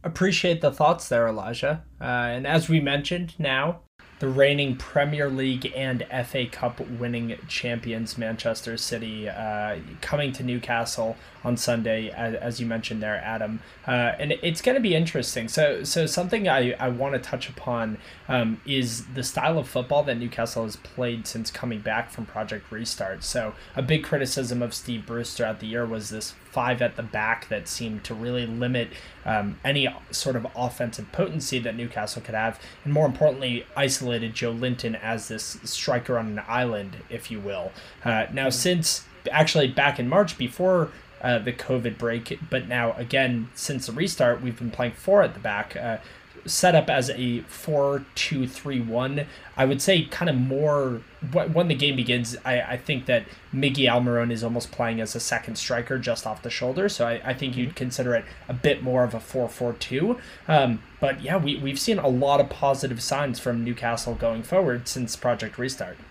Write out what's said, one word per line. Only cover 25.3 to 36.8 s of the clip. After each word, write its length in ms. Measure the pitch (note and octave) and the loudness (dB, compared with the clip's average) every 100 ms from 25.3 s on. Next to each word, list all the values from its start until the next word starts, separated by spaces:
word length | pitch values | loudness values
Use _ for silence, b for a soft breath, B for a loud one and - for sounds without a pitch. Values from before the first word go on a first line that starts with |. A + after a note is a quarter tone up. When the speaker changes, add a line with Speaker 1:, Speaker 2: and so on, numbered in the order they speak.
Speaker 1:
throughout 260 | - A2+ G#2+ | -2 -2 -2
the 60 | A2 | -4
year 180 | A#2 A#2 | -4 -2
was 240 | A2+ G2+ | -4 -6
this 220 | G#2+ G#2 - - | -8 -10 -12 -6
five 300 | - B2 B2+ | -2 0 2
at 160 | B2 - | 0 -2
the 60 | |
back 460 | A2+ A2 A2 A#2 - | -6 -2 0 0 -2
that 200 | G#2+ - | -6 -4
seemed 340 | - A2+ G#2+ | -6 -6 -6
to 100 | - | -8
really 320 | A2 A#2 B2 A#2 | -6 -4 -2 -2
limit, 420 | A#2 B2 B2+ A#2 B B B - | -2 0 0 -2 B B B -2
um, 340 | A2 G2+ - | 0 0 -2
any 260 | C3 C#3+ C3 - - | 0 2 2 -2 -8
sort 260 | - C#3 B2+ | -4 -2 -2
of 100 | A2+ - | -4 -2
offensive 560 | B2 - A#2+ - G#2 | -4 -2 -4 -4 -10
potency 460 | - F#3 D#3 - C3 | -2 -2 0 -2 -2
that 160 | A#2 A2+ | -2 -6
Newcastle 460 | A#2+ A2+ G#2+ - | -6 -4 -4 -6
could 120 | - | -4
have, 240 | A2 A2 G#2+ B B | 0 0 -2 B B
and 100 | C#3+ | 0
more 140 | D3 D3+ | 4 4
importantly, 600 | B2+ D3+ C3+ C3 A#2+ - - | 6 4 4 -2 -2 -4 0
isolated 580 | C#3 C3+ B2+ A#2 A2+ | 0 0 0 -2 -2
Joelinton 640 | A2 A#2+ A#2 B2+ B2 A#2 A2 | -2 -2 0 -2 -2 -2 -4
as 280 | A2 A2+ - | -4 -4 -4
this 300 | A2 - - | -8 -8 -10
striker 540 | - - - B2 B2 A#2+ | -8 -4 0 0 2 -2
on 80 | A2 G#2 | 0 -6
an 40 | G#2 | -2
island, 480 | A#2 B2 G#2+ | 0 0 -2